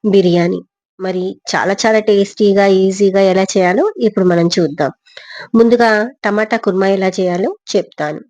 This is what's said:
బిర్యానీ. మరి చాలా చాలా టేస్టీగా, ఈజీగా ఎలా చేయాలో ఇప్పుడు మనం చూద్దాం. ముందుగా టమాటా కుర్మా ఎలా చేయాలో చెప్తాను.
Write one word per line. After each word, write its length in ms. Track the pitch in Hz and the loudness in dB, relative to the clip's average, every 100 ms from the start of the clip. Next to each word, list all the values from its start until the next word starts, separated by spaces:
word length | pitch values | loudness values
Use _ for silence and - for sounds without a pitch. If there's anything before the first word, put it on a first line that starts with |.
| 214 | 2
బిర్యానీ. 480 | 196 180 175 175 180 - _ _ _ | 2 4 2 0 -4 -10 _ _ _
మరి 280 | 185 180 185 - - | -8 -6 -8 -10 -6
చాలా 220 | 165 147 196 | -2 -2 -2
చాలా 180 | 226 220 214 | 0 0 2
టేస్టీగా, 580 | 202 196 - 208 196 196 190 | 0 0 0 0 2 2 2
ఈజీగా 360 | 190 190 202 196 | 0 0 0 2
ఎలా 260 | 190 190 190 | 2 2 0
చేయాలో 320 | 196 180 202 403 427 226 | 0 0 0 -2 -2 -2
ఇప్పుడు 180 | 208 180 | 0 0
మనం 160 | 170 170 185 | 2 0 0
చూద్దాం. 340 | 156 - 139 - _ - - - - | -2 -2 -6 -6 _ -20 -20 -20 -2
ముందుగా 380 | 226 233 240 233 214 233 - | 2 4 4 2 2 -2 -6
టమాటా 320 | 208 208 214 226 | -4 -2 -2 -2
కుర్మా 320 | 220 185 196 | -2 0 0
ఎలా 240 | 196 190 185 | 0 -2 -2
చేయాలో 320 | 185 175 240 415 - 202 | -2 -2 -4 -6 -4 -4
చెప్తాను. 440 | 175 - 151 156 | -4 -8 -8 -8